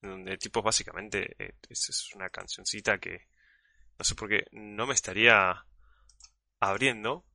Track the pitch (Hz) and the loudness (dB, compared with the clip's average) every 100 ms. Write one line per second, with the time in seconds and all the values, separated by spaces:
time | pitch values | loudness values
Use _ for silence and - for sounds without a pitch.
0 | 101 95 95 95 - - 104 113 - 85 | -12 -12 -8 -8 -4 -2 2 0 0 -10
1 | 104 101 95 - - - - - - - | -6 -4 -4 -8 -14 -16 -14 -8 -6 -6
2 | - 101 92 - 92 - - - 101 101 | -8 -10 -10 -10 -12 -10 -8 -6 0 0
3 | 92 90 _ _ _ _ _ _ - _ | 0 -12 _ _ _ _ _ _ -20 _
4 | - - 107 104 - - 107 104 120 131 | -4 -4 -2 -2 -2 -8 -16 -6 -2 -2
5 | - 95 117 113 95 90 - - - - | -2 4 8 10 8 2 -6 -20 -20 -20
6 | _ - - _ _ _ 98 98 131 117 | _ -20 -20 _ _ _ -2 2 0 0
7 | 107 147 - | -4 -6 -10